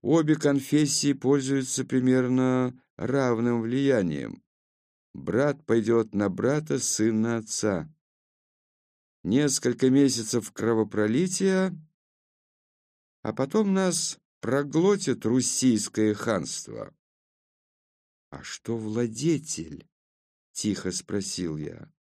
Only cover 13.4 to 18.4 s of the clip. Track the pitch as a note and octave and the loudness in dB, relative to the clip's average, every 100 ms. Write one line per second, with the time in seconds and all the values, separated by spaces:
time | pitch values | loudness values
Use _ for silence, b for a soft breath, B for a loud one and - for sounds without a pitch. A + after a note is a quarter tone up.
13.4 | C3+ G#3+ G#3 F#3+ F#3+ F3+ - - _ _ | 0 0 2 2 0 -2 -6 -10 _ _
14.4 | G#2 C3+ C#3+ D#3 F#3 G3+ C#3+ A#2+ A2 B2+ | -2 -2 0 2 2 2 0 -2 0 0
15.4 | A#2 - C3 A2 G#2 - G#2+ G#2 A#2 G2 | 0 2 4 2 0 0 0 0 -2 -2
16.4 | C2+ - - A1 - _ _ _ _ _ | -4 -10 -12 -12 -14 _ _ _ _ _
17.4 | _ _ _ _ _ _ _ _ _ C#2 | _ _ _ _ _ _ _ _ _ -18